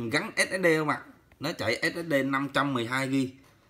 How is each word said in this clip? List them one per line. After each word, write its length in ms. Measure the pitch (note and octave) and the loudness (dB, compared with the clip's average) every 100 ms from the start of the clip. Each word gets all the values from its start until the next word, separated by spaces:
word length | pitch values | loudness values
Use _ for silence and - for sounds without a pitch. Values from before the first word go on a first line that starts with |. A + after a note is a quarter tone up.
| A#2 | -2
gắn 200 | D3 G#3+ - | -2 -2 -2
S 100 | G3 | -2
S 140 | F#3+ | 2
D 20 | F3 D#3 | 4 4
không 120 | D3+ | 2
ạ? 120 | B2+ - - _ - | -2 -6 -20 _ -8
Nó 120 | C#3+ | -6
chạy 240 | F3 G#2+ A#2+ | -4 -2 -2
S 200 | D#3+ F3 | -2 -4
S 140 | E3 | 0
D 40 | C#3 C3+ | 0 2
năm 240 | C#3 C#3 | 0 0
trăm 200 | C#3 C#3 | 0 0
mười 120 | B2+ A2+ | 0 -2
hai 240 | C3 C3+ | -2 0
gi, 200 | C3+ B2 - - _ | 0 -2 -6 -20 _